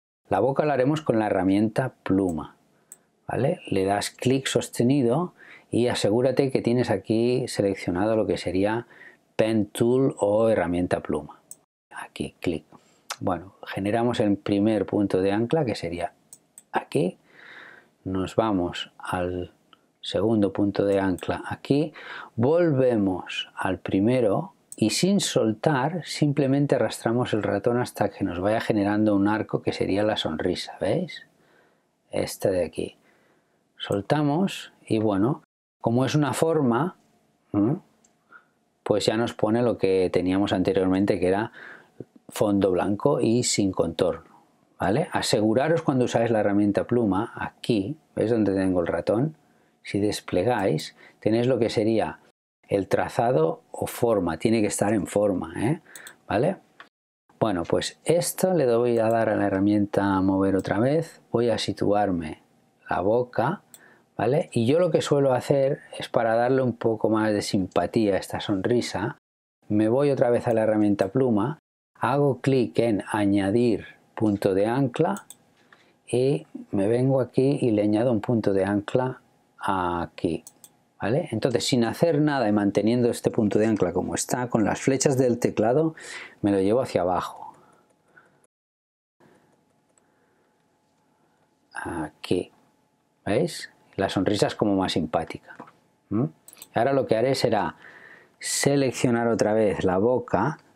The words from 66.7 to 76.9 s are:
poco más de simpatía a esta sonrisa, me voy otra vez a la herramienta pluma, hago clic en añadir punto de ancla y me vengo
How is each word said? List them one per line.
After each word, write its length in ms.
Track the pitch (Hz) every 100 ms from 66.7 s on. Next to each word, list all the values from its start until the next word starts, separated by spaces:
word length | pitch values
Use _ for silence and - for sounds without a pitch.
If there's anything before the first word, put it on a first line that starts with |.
| 117
poco 320 | 117 110 107
más 240 | 110 110
de 80 | 101
simpatía 720 | - 104 92 - 87 120 104
a 60 | 92
esta 200 | - 92
sonrisa, 800 | - 98 95 120 113 92 95 - _ _ _ _ -
me 220 | 104 110
voy 220 | 127 143
otra 180 | 131 123
vez 180 | 120 120
a 60 |
la 80 | 110
herramienta 480 | 110 107 104 101 120
pluma, 500 | 131 131 101 123 156 _ _ _ _
hago 400 | 117 143 143 120
clic 400 | 135 135 110 -
en 240 | 117 98 -
añadir 760 | 107 101 101 98 117 120 95 - - _ -
punto 380 | 107 101 101
de 140 | 95 107
ancla 580 | 127 131 - 175 202 - - _ _ _ - _ _ -
y 400 | 120 131 156 156 - -
me 160 | 98
vengo 320 | 98